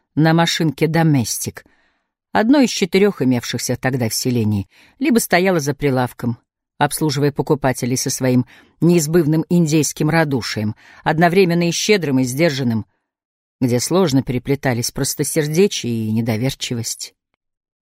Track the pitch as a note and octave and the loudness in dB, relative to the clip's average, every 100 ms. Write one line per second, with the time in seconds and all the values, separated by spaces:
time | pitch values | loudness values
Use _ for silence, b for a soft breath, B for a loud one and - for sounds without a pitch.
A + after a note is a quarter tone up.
0 | _ - D#3+ E3 E3 - E3 - D#3+ D#3+ | _ 0 4 4 2 0 -2 0 0 2
1 | D#3+ C#3+ A2 - - - - _ _ _ | 2 2 0 -6 -10 -12 -20 _ _ _
2 | _ _ _ G3 A3 D4 A#3+ - G3 F#3+ | _ _ _ 0 2 4 2 0 -2 2
3 | G3+ - B2+ B2 - A#2+ - B2 B2+ C3 | 2 2 0 0 -2 -6 -6 -4 -2 -2
4 | A#2 - C3 A#2+ G#2+ G#2 G2 b b _ | -2 -2 -2 0 0 -2 -4 b b _
5 | C#4+ A#3+ - F3 F#3+ F3 C#3+ C#3 D3 C3 | 0 0 2 2 2 0 -2 -2 0 0
6 | B2 - A#2+ A#2+ _ _ _ - C#3+ - | -2 -4 -6 -6 _ _ _ -4 -2 0
7 | D#3 C#3 C#3+ C#3+ C#3+ D3 C3+ A#2+ A#2+ B2+ | -2 0 -2 -2 -2 0 0 -2 -4 -4
8 | C#3 - C3 B2+ B2 b b b D#3+ F3 | -4 -2 0 2 0 b b b 2 2
9 | D3 F3 D3+ D#3 - F3 D#3+ D#3 C#3+ - | 2 2 2 0 2 2 2 2 0 -2
10 | D#3 E3 D#3+ C3+ - - G#2+ - B B | 0 0 0 -2 -4 -4 -4 -6 B B
11 | - D#3 E3+ F3+ F3+ E3+ E3+ D#3+ - G#3 | -2 2 2 4 2 2 0 0 0 0
12 | D3 C3 B2+ C3 E3+ C3+ B2+ A2 - _ | 2 0 0 0 0 0 -2 -2 -4 _
13 | _ _ _ _ _ _ B2+ B2 - E3+ | _ _ _ _ _ _ -2 0 0 0
14 | F3+ C3 - B2 B2+ C#3 C#3 A#2+ - - | 2 2 0 -4 -4 -2 -2 -2 -4 -4
15 | C3+ - D3 E3 D3+ D#3 G3+ - A#2 A2+ | -6 -4 -4 -2 -2 2 0 0 -4 -4
16 | A2 A2 A#2 A2 C3 - - A#2+ A2+ - | -2 -2 -2 -2 -4 -6 -8 -6 -8 -10
17 | - _ _ _ _ _ _ _ | -14 _ _ _ _ _ _ _